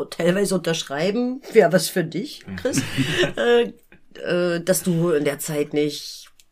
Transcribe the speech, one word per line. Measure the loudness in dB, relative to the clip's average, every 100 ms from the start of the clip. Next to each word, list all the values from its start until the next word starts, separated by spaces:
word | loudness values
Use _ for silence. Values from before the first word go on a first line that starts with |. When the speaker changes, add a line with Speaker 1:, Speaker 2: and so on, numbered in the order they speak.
| -10
Speaker 1:
teilweise | -2 0 2 0
unterschreiben, | 0 0 -4 -4 -2 -2 0 -2 -4 2
wäre | 6 6
was | 4 2
für | -2
dich, | -2 -4 -8 -12 -14
Speaker 2:
Mhm. | -6
Speaker 1:
Chris, | -2 -2 -2 -2 -2
Speaker 2:
<laughs> | 0 0 0
Speaker 1:
äh, | 4 4 4 -4 _ -20 -20 -10
äh, | -2 0 2 0
dass | 0 0
du | 2 0 2
in | 2 0
der | -2
Zeit | -4 -4 -2
nicht, | 0 -2 -4 -12 -16 -18 _ -20